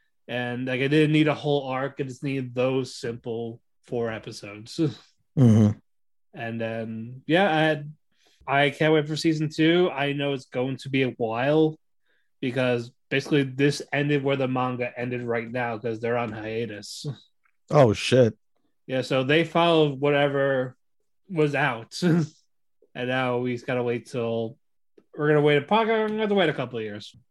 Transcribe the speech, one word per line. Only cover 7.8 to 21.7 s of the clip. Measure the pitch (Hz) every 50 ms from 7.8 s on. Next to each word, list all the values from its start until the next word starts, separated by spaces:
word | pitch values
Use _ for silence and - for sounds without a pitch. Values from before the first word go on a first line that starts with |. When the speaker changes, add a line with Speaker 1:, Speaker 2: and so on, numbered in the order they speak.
| 147 151 - _ _ _ _ _ _ _ _ _ -
Speaker 1:
I, | - 135 139 143
I | 143
can't | 139 - 160 156 156
wait | 156 143
for | 151 156
season | 151 - 165 160 156 156 147
two. | 151 - 156 160 170 180 180 180
I | 135 135 139 143 143
know | 143 143 143 139
it's | 131 127
going | _ - 127 127 135 131
to | 127 - 139
be | 131 131 135
a | 123 107
while | - 120 110 110 117 127 143 151 160 156 156 156 - _ _ _ _ _ _ _ _ _ _ _ -
because | - 131 120 135 127 123 123 120 117 120 - _ _ -
basically | 131 139 135 - 160 143 139
this | 135 131 127 139 147 147 - - -
ended | - 139 143 143 147 143 135
where | 139 139
the | 135 135
manga | 127 127 127 127 127 123 120 123 120 -
ended | 123 123 127 123 120 123
right | 117 117 117 117 113
now | 117 127 123 120 113 107
'cause | 110 117 113 110
they're | 117 117 120
on | 120 120 113
hiatus. | 107 107 107 - 90 - 120 104 104 101 104 - - - - 147 123 - _ _ _ _ _ _ _ _ _ -
Speaker 2:
Oh, | 151 147 143 113 101
shit. | - - - 123 131 123 110 - _ _ _ _ _ _ _ _ _ _
Speaker 1:
Yeah, | - 131 131
so | 123 - 143 131 127
they | 131 147 165 165
followed | 160 - 170 170 170 165 160 156 147 135 131
whatever | 139 143 147 143 143 143 135 139 139 139 135 131 127 127 - _ _ _ _ _ _ _ _ _ _ -
was | 196 160 151 147 139
out. | 135 147 139